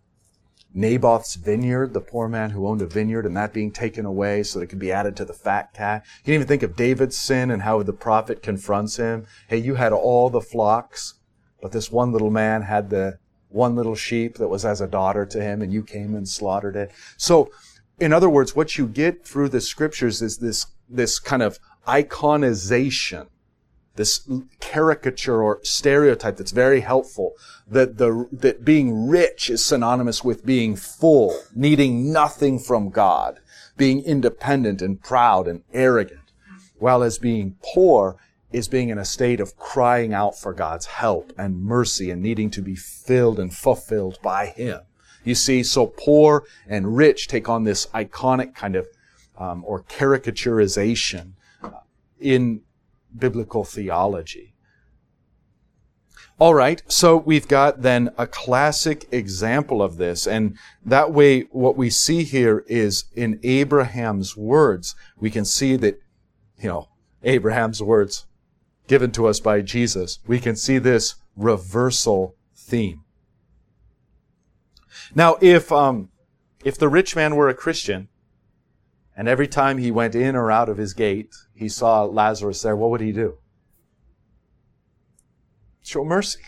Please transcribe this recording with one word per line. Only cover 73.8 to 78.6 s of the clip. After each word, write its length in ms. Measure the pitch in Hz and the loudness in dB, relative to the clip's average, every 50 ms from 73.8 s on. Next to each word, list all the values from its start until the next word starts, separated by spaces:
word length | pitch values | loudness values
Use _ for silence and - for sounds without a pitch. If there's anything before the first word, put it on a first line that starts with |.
| _ _ _ _ _ _ _ _ _ _ _ _ _ _ _ _ _ _ _ _ _ _ - - - - - | _ _ _ _ _ _ _ _ _ _ _ _ _ _ _ _ _ _ _ _ _ _ -20 -20 -20 -4 2
Now, 240 | 151 170 165 160 - | 4 6 6 6 8
if, 300 | 190 180 180 170 160 - | 8 8 8 8 6 4
um, 380 | 160 143 143 135 127 110 95 - _ _ _ _ _ _ _ _ _ _ - | 2 4 4 4 2 -2 -6 -10 _ _ _ _ _ _ _ _ _ _ -6
if 100 | 139 135 | -6 -2
the 140 | - 156 147 | 0 0 4
rich 260 | 143 175 190 - - | 4 2 2 2 -2
man 200 | 165 156 151 151 | 0 0 0 2
were 140 | 147 147 135 | 2 2 2
a 40 | 127 | 2
Christian, 540 | - - 165 160 - - - 98 92 95 - _ _ _ _ _ _ _ _ _ _ | -2 -4 -6 -6 -4 -4 -6 -6 -6 -8 -14 _ _ _ _ _ _ _ _ _ _